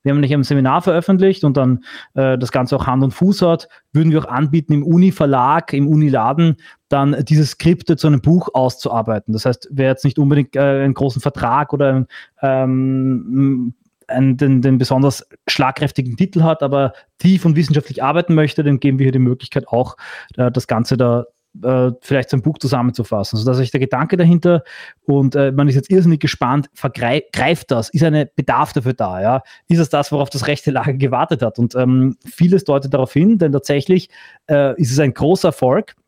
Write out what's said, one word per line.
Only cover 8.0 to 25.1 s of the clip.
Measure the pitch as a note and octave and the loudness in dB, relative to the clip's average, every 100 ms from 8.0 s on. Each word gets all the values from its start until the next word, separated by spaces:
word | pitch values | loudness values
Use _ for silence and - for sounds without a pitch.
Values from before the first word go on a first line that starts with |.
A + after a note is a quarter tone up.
| D#3 | 2
einem | C#3+ | 2
Buch | D3 F3 - | 2 0 0
auszuarbeiten. | C3 B2+ - - A2+ A2+ G#2+ - | -2 -2 -4 -6 -4 -2 -4 -4
Das | A2 C3 | -4 -2
heißt, | B2 - | -4 -6
wer | C#3 C3+ | -2 -2
jetzt | C3 | 0
nicht | C#3+ C#3 | -2 0
unbedingt, | C#3 D3 C3 C3+ | 2 2 0 0
äh, | C#3 C#3 | 0 2
einen | C#3 C3 | 0 0
großen | C#3+ B2 | -4 -2
Vertrag | D3 - A#2+ C3 D3 | -6 -4 -2 -2 -2
oder | C#3+ C#3 | -2 0
ein, | C3 B2+ - - _ | 0 -4 -10 -20 _
ähm, | C3+ C3 C3 C3 C3 C3 C3 B2+ G#2 C3 C#3 C3 B2 - _ _ - | -2 -2 0 -2 -2 -2 -2 -4 -4 0 0 0 -6 -10 _ _ -8
einen, | B2+ C3+ B2 | 0 0 2
den, | C#3+ C3 | 2 2
den | C3+ C3 | 2 2
besonders | B2+ C3 C#3 - - - - | 0 2 0 -2 -16 -14 -6
schlagkräftigen | - C3 C3+ D3 - B2+ A2+ | -2 -2 -2 -4 -4 -6 -2
Titel | F#3+ F#3 | -2 2
hat, | D#3+ D#3 | 0 0
aber | C#3 C#3 C3+ - _ _ | -2 0 -2 -4 _ _
tief | F3 F#3+ E3+ | 2 4 2
und | D3+ | 2
wissenschaftlich | D#3 D3+ - C3+ | 2 -2 -2 -4
arbeiten | C3+ D#3+ E3+ | -2 -2 2
möchte, | D#3 D3+ - | 2 2 0
dem | C#3+ C3+ | 0 2
geben | C#3+ C3 | 0 2
wir | |
hier | C3+ | 0
die | C3 | 2
Möglichkeit | B2+ B2+ - C#3 - | 0 -2 -6 -8 -2
auch, | A#2 B2+ - - - - - | -2 -2 -8 -20 -20 -16 -4
äh, | B2 | -2
das | B2 - | -2 -2
Ganze | A2+ A#2 B2+ | -4 -2 0
da, | B2 A#2+ A#2+ _ _ - | 2 0 -4 _ _ -8
äh, | B2 C3 B2+ A#2+ | -2 0 0 -2
vielleicht | - C#3 A#2+ | -4 -2 0
so | C3+ | -2
ein | |
Buch | D3+ D3+ | -2 -4
zusammenzufassen. | C3 C3 B2 A#2+ A2 G#2+ G2 A2 | -4 0 -2 -4 -6 -4 -4 -4
Also | A#2 | -2
das | B2+ | -2
ist | B2+ | -2
der | - | -2
Gedanke | B2 B2+ D#3+ F#3 | -2 -2 -2 2
dahinter | E3+ E3+ F3 E3+ - - - _ | 4 4 2 0 -2 -20 -20 _
und, | - | -2